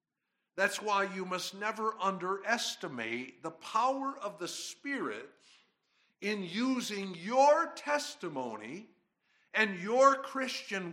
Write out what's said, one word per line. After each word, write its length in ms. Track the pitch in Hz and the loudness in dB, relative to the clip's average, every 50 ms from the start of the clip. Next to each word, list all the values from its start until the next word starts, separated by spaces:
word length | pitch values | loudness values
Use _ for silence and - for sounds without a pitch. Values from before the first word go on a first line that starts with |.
| _ _ _ _ _ _ _ _ _ _ - | _ _ _ _ _ _ _ _ _ _ 0
That's 280 | 175 196 202 - - 202 | 2 2 2 2 0 0
why 260 | 214 202 196 196 190 185 | 2 2 2 2 0 -2
you 100 | 190 185 | -4 -4
must 300 | 180 185 180 175 - - | -2 -4 -4 -4 -6 -8
never 400 | 196 208 214 220 214 214 220 220 220 | -4 -4 -4 -2 0 -2 -2 -2 2
underestimate 1400 | 180 196 190 175 175 185 196 196 196 202 233 233 - - - - 190 170 139 120 113 110 117 120 127 127 - - 147 | 0 0 0 0 -2 -2 -2 -2 0 0 0 0 0 -4 -6 -6 -8 -8 -6 -4 -4 -4 -4 -4 -6 -8 -12 -12 -12
the 100 | 160 160 | -12 -12
power 680 | - - - - 220 240 262 269 269 269 269 277 - | -12 -12 -2 0 2 2 2 0 0 -4 -6 -6 -6
of 180 | 202 208 170 - | -8 -10 -8 -8
the 100 | 175 160 | -8 -8
Spirit 840 | - - - - - _ - 277 277 247 175 123 104 110 131 - - _ _ - - - _ _ _ _ _ _ _ _ _ _ _ - | -8 -8 -10 -10 -12 _ -8 -6 -4 -4 -4 -4 -6 -6 -10 -14 -18 _ _ -20 -20 -20 _ _ _ _ _ _ _ _ _ _ _ -8
in 220 | 185 202 214 208 185 | -4 -4 -4 -4 -4
using 720 | 165 170 214 254 262 262 247 208 - 208 196 196 190 180 165 | -6 -4 0 2 2 2 0 0 -4 -4 -4 -6 -6 -8 -8
your 520 | 170 208 247 262 277 294 294 311 330 - - | -4 0 6 8 8 8 8 8 4 0 -4
testimony 1120 | - - 285 294 294 - - - - - 170 151 135 127 117 107 107 107 113 147 196 220 - _ _ _ _ _ _ _ _ _ _ _ _ - | -8 -2 0 0 0 0 -4 -10 -8 -8 -6 -4 -4 -4 -4 -6 -8 -10 -10 -12 -12 -14 -18 _ _ _ _ _ _ _ _ _ _ _ _ 2
and 240 | 208 220 208 190 175 | 2 2 2 2 -4
your 360 | 175 208 233 254 269 277 269 | -2 0 6 8 8 8 8
Christian 760 | 262 269 - - 269 262 240 - - - - 202 196 180 170 | 6 -2 -6 -4 -4 -4 -4 -4 -8 -8 -6 -6 -4 -4 -6